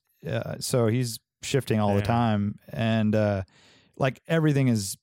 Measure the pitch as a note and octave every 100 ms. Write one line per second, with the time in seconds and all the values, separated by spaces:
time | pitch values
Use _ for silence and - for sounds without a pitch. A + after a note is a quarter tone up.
0 | _ _ D3+ A#2 - - - B2+ A2+ A#2+
1 | B2 A2 _ _ - - - A2 G#2 G2+
2 | G#2 A#2 A#2 G#2 G2+ - - - A2+ A2+
3 | G#2+ G#2+ G#2 G2 F#2+ _ _ _ _ -
4 | C3+ B2+ - E3 D#3 C#3 C3 A2+ G2 -